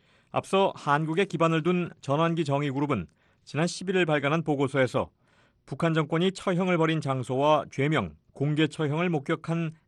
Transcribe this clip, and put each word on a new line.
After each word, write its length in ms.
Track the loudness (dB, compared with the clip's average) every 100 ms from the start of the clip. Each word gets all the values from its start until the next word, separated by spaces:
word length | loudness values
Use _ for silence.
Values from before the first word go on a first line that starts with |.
| _ _ _
앞서 420 | -6 -2 2 2 0
한국에 500 | 0 0 0 -2 -2
기반을 360 | 0 2 2
둔 300 | 0 0 -2 -8
전환기 420 | -2 0 0 0
정의그룹은 600 | 0 -2 -2 -2 0 -2 -4 _ _ _
지난 240 | -8 -2 -2
십일일 400 | -4 -2 0 2
발간한 340 | 2 2 0
보고서에서 720 | 0 0 0 2 2 0 -4 _ _ _ _ _ -12
북한 260 | -2 0
정권이 380 | 2 0 0 0
처형을 480 | -2 -2 0 2 2
벌인 220 | 2 0
장소와 640 | -2 -4 -2 0 4 4 2
죄명, 460 | -2 0 0 -2 -6 _
공개 320 | -4 -2 2 0
처형을 460 | 0 -2 0 0
목격한 640 | -2 -2 -4 -2 -4 -4 -8